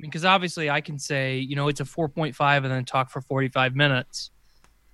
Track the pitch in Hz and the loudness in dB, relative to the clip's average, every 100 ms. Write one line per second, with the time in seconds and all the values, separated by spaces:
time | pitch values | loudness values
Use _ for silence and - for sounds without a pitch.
0 | 151 156 180 190 180 170 151 147 151 147 | -10 0 4 4 2 -2 -2 -2 -2 -8
1 | - 143 131 131 131 143 143 147 135 - | -4 -2 0 -2 -2 -2 0 -2 -4 -4
2 | 156 170 156 - 147 143 131 131 127 135 | -4 -2 -4 2 4 4 2 -2 -2 -2
3 | 127 139 - 135 135 131 131 131 147 127 | -2 -4 -4 -2 0 2 0 4 2 2
4 | - - - _ _ _ _ _ _ | -2 -10 -12 _ _ _ _ _ _